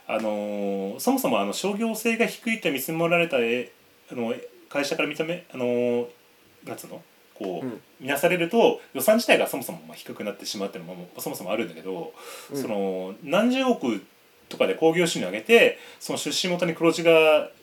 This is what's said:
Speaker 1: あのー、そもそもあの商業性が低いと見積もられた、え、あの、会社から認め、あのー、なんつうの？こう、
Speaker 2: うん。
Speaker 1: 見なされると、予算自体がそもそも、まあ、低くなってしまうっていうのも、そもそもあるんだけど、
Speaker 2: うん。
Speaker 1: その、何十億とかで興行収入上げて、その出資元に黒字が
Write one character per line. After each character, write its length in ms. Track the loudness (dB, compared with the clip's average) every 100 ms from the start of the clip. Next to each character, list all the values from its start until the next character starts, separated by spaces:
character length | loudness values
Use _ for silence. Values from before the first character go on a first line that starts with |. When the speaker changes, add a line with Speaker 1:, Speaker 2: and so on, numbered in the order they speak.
| -4
Speaker 1:
あ 100 | -2
の 760 | -2 -2 -4 -4 -2 -2 -4 -2
ー、 40 |
そ 100 | 0
も 80 | 0
そ 80 | 2
も 140 | 0
あ 40 | 0
の 60 |
商 240 | -2 -4 -2
業 180 | -4
性 220 | -2 -2 0
が 100 | -2
低 280 | -2 -4
い 80 | -2
と 100 | -2
見 80 | -2
積 140 | -2
も 160 | 0 2
ら 80 | 2
れ 100 | 2
た、 120 | 2
え、 320 | 2 0 -4 -14 _ _ -12
あ 40 | -6
の、 180 | -4 -6 -10 -20 -8
会 160 | -4 -2
社 100 | -2
か 80 |
ら 60 | -2
認 140 | -2 -4
め、 200 | -6 -8
あ 40 | -4
の 80 | 0
ー、 420 | 2 2 0 -4 -10 _ _ _ _ -16
な 100 | -14
ん 20 |
つ 80 | -14
う 20 |
の？ 140 | -16 -20 _ _ -10
こ 260 | -6 -6
う、 20 | -8
Speaker 2:
う 40 |
ん。 120 | -10 -16 -12
Speaker 1:
見 60 | -6
な 80 | 0
さ 100 | 2
れ 80 | 2
る 120 | 0
と、 320 | 4 4 4 -6
予 80 | -2
算 140 | 4 4
自 100 | 4
体 120 | 2
が 100 | 2
そ 80 | -4
も 80 |
そ 80 | -8
も、 80 | -12 -14
ま 60 |
あ、 20 | -18
低 180 | -14
く 120 | -10 -8
な 60 |
っ 40 | -8
て 100 | -10
し 120 | -6
ま 80 | -6
う 40 |
っ 20 |
て 40 | -8
い 40 |
う 40 | -12
の 80 |
も、 140 | -14 -14 -10
そ 100 | -10
も 80 | -8
そ 80 | -4
も 80 |
あ 20 | -4
る 100 | -4
ん 40 |
だ 40 |
け 80 | -8
ど、 320 | -10 -8 -10 -14 -18 -16 -10
Speaker 2:
う 60 | -8
ん。 40 |
Speaker 1:
そ 60 | -4
の、 480 | -2 -2 -4 -8 -10
何 260 | -2 2 2
十 140 | 2
億 400 | 2 0 0 -4 -6 _ _ _ -8
と 80 | 0
か 100 | 0
で 80 | 4
興 180 | 2
行 140 | 4 0
収 120 | 0
入 60 | -4
上 60 |
げ 80 | -4
て、 380 | 4 6 6 2 -14 -14
そ 100 | -8
の 60 | -6
出 180 | -4 -2
資 140 | -2
元 160 | 0 -2
に 100 | 2
黒 160 | 4
字 100 | 4
が 460 | 6 8 8 6 2 -12